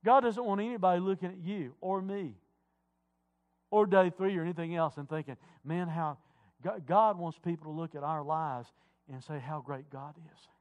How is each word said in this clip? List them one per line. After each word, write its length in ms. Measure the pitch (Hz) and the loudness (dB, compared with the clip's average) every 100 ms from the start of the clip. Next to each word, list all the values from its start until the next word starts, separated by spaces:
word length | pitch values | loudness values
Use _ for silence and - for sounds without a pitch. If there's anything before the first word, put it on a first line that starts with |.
God 180 | 208 262 | 8 8
doesn't 220 | 247 214 | 6 0
want 180 | 247 196 | 0 0
anybody 380 | 220 240 185 180 | -2 2 4 4
looking 300 | 185 196 180 | 2 -2 -4
at 80 | 190 | -8
you 380 | 170 208 135 - | -8 -6 -8 -8
or 220 | 185 190 | -4 -4
me 340 | 190 202 170 104 _ _ _ _ _ _ _ _ _ _ _ _ _ | -4 -6 -8 -12 _ _ _ _ _ _ _ _ _ _ _ _ _
or 160 | 208 208 | 4 6
day 240 | 190 185 | 6 6
three 280 | 180 190 190 | 4 0 0
or 40 | |
anything 320 | 165 170 165 170 | -2 -4 -4 0
else 220 | 160 143 | -2 -2
and 120 | 143 | -6
thinking, 280 | 156 147 127 - - | -6 -6 -12 -16 -18
"Man, 240 | 139 170 175 | -6 -4 -2
how," 300 | 160 160 135 _ _ _ _ | -2 -4 -6 _ _ _ _
Go-, 180 | - 214 147 | -8 -8 2
God 320 | 185 220 190 | 4 4 2
wants 220 | 170 156 | -6 -6
people 320 | 175 170 156 | -4 -6 -6
to 80 | 156 | -8
look 160 | 165 151 | -8 -6
at 80 | |
our 180 | 143 156 | -4 -4
lives 500 | 143 156 160 123 120 _ _ _ _ | -2 -2 -2 -6 -10 _ _ _ _
and 120 | 131 | -16
say 160 | - 151 | -10 -10
how 220 | 127 151 | -8 -10
great 280 | 127 139 147 | -8 -10 -10
God 260 | 135 139 151 | -16 -16 -18
is. 300 | 160 - - _ | -20 -20 -20 _